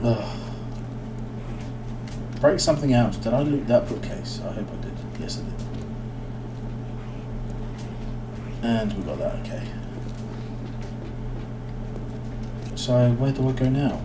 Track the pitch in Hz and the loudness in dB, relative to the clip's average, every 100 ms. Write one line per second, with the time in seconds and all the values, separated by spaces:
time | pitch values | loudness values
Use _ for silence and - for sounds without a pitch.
0 | 120 113 101 - - - - - - - | 4 2 2 -4 -6 -6 -6 -6 -6 -6
1 | - - - - - - - - - - | -6 -6 -6 -6 -6 -6 -6 -6 -6 -6
2 | - - - - - 180 - 147 147 123 | -6 -6 -6 4 6 6 6 6 8 8
3 | 117 - 117 123 147 143 117 120 - - | 8 4 2 4 4 4 6 6 6 -2
4 | - 101 98 - - - - - - - | -2 -4 -4 -4 -4 -4 -4 -4 -6 -6
5 | - - - - - - - - - - | -6 -6 -4 -2 -4 -4 -4 -4 -6 -6
6 | - - - - - - - - - - | -6 -6 -6 -6 -6 -6 -6 -4 -6 -6
7 | - - - - - - - - - - | -6 -8 -6 -4 -4 -4 -4 -6 -6 -6
8 | - - - - - - 117 117 107 98 | -4 -6 -6 -8 -6 -4 2 2 2 0
9 | 95 - - - - - - - - - | -2 -2 -2 -2 -4 -4 -6 -6 -6 -6
10 | - - - - - - - - - - | -6 -6 -6 -6 -6 -6 -6 -6 -6 -6
11 | - - - - - - - - - - | -6 -6 -4 -4 -6 -6 -6 -6 -4 -4
12 | - - - - - - 120 - - 123 | -6 -6 -6 -6 -4 -4 -4 -4 4 6
13 | 123 120 135 135 131 120 131 131 143 - | 8 6 4 4 2 4 4 6 4 2